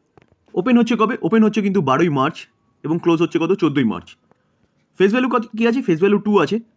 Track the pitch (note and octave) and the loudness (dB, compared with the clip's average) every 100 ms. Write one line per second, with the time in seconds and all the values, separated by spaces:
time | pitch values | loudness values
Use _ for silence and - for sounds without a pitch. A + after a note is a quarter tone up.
0 | _ _ _ _ _ - F#3+ A#3+ A3+ A#3 | _ _ _ _ _ -6 2 2 2 0
1 | G#3+ B3 E3 A3+ G#3+ A3+ G3+ F#3+ C#3 C3 | 0 -2 0 2 2 2 -2 0 0 2
2 | F3 C#3+ C3+ - - _ _ _ D3 E3 | 2 0 -2 -4 -14 _ _ _ -6 -2
3 | E3+ E3 E3 E3 D#3+ G3 D#3+ C#3+ A#2+ F2 | 0 0 0 0 0 0 0 0 0 -2
4 | - - _ _ _ _ _ _ _ - | -10 -20 _ _ _ _ _ _ _ 0
5 | F#3+ A#3 C4 A#3+ A#3 G#3+ A3+ A#3+ C4 D#3+ | 2 2 0 -2 -6 -2 -2 0 -2 0
6 | G3 G#3 G#3 G3+ D3+ G#3+ - | 0 0 0 0 0 -4 -8